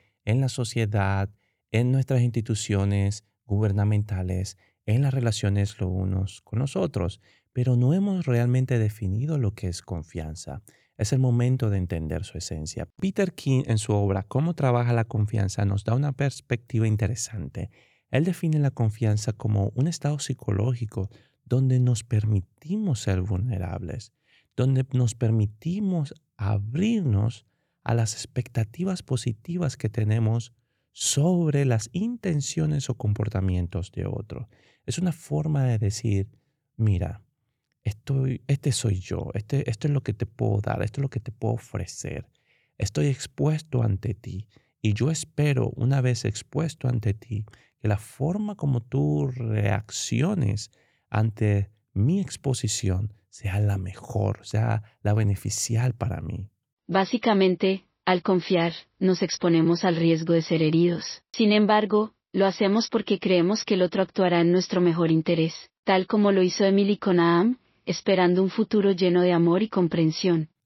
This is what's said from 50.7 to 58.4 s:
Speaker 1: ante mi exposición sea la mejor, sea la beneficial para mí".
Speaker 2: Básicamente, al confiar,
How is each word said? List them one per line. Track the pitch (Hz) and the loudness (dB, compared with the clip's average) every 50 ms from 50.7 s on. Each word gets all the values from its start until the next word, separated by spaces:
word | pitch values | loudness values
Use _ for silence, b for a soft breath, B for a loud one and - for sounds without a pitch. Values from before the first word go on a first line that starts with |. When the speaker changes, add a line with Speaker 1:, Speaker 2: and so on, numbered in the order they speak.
| _ _ _ _ _ _ _ _ | _ _ _ _ _ _ _ _
Speaker 1:
ante | - 107 110 113 104 - 110 104 104 101 101 - _ _ _ _ - | -2 0 0 0 0 0 0 2 2 2 0 -2 _ _ _ _ -2
mi | - 104 131 175 202 | 0 2 2 2 0
exposición | 190 123 - - - 139 127 - - 110 - - - 98 92 90 101 107 - - _ _ | -2 -4 -8 -6 -4 -4 -2 -2 -2 -4 -4 -2 -2 -2 0 0 -2 -4 -8 -12 _ _
sea | - - - 101 95 101 | -18 -10 -8 -4 -2 0
la | 104 104 101 98 | 2 2 0 0
mejor, | 92 92 95 - - - - 104 101 101 98 - - | -4 -6 -10 -12 -12 -6 -2 0 0 0 -2 -4 -6
sea | - - 107 110 113 110 107 107 b b b - | -4 -2 -2 0 0 0 -2 -4 b b b -2
la | 104 104 | 0 2
beneficial | 107 110 101 101 95 - 104 101 - - - 117 113 123 127 120 | 2 2 2 0 -2 -4 -6 -6 -4 -4 -2 -2 0 0 -2 -2
para | - - 95 92 85 | -2 -4 -4 -4 -6
mí". | - 90 87 87 95 - _ _ _ _ _ _ _ | -6 -8 -8 -8 -10 -12 _ _ _ _ _ _ _
Speaker 2:
Básicamente, | - 175 196 285 - - 233 - 240 214 196 190 185 185 170 - 190 190 190 - _ _ _ _ | -2 0 0 0 0 -2 -2 0 2 2 4 4 2 2 2 0 0 0 -2 -6 _ _ _ _
al | - 185 180 - | 0 0 0 2
confiar, | - 190 180 | 2 0 0